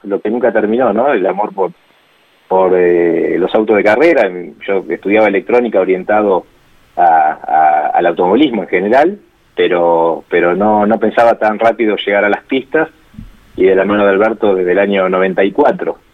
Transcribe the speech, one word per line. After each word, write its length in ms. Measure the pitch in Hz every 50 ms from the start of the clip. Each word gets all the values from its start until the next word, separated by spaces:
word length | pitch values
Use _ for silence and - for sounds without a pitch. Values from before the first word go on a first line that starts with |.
| -
lo 180 | 101 101 90
que 100 | - 107
nunca 220 | 110 123 123 120 104
terminó, 400 | 110 104 101 110 123 131 117 98
¿no? 180 | 104 123 143
El 160 | 139 104 90 95
amor 260 | 92 98 107 104 95
por, 200 | 101 92 87 87 _ _ _ _ _ _ _ _ _ _ _ _ _ _ -
por, 240 | 95 95 95 92 92
eh, 640 | 90 90 87 87 85 85 85 82 82 80 80 82 82
los 160 | 90 90 -
autos 220 | 110 110 107 110
de 80 | 101 95
carrera. 480 | 104 107 120 151 175 165 139 110 95 90 90 87 78 - - -
Yo 200 | - 98 95 90 80
estudiaba 400 | 82 80 - 98 104 110 110 104
electrónica 540 | 98 98 87 - 110 123 123 113 101 -
orientado 640 | 95 92 92 92 92 - 104 107 107 101 95 87 - - _ _ _ _ _ _ _ _ _
a, 80 | - 87
a, 840 | 85 82 82 78 76 78 - - - - 78 78 76 76 76 76 - -
al 120 | - 87
automovilismo 580 | 85 85 - 90 90 98 123 156 143 117 104 87
en 60 | -
general, 500 | - 90 95 104 113 135 151 180 208 202 - _ _ _ _ _ _
pero, 680 | - 90 87 90 87 85 85 85 82 82 82 80 76 - _
pero 260 | - 87 85 87 87
no, 300 | 92 104 107 107 107 104
no 120 | 104 113 107
pensaba 400 | 117 107 - 123 117 117 113 -
tan 220 | 110 107 107 104
rápido 380 | 113 117 110 107 117 107 101 90
llegar 260 | - 101 101 101 98
a 60 | 104
las 140 | 101 - -
pistas, 440 | - 131 131 - - - 156 160 160 - _ _ _ - - - - - - - - -
y 120 | - 92
de 100 | 95 95
la 80 | 92 95
mano 220 | 101 104 104 101
de 60 | 101
Alberto 440 | 98 95 107 110 113 - - 104 98
desde 160 | 92 92 90
el 80 | 90 95
año 300 | 101 101 101 98 92 92
noventa 340 | 95 92 95 95 90 87 98
y 80 | 101
cuatro, 460 | 95 - 190 - 202 185 190 165 165 - _ _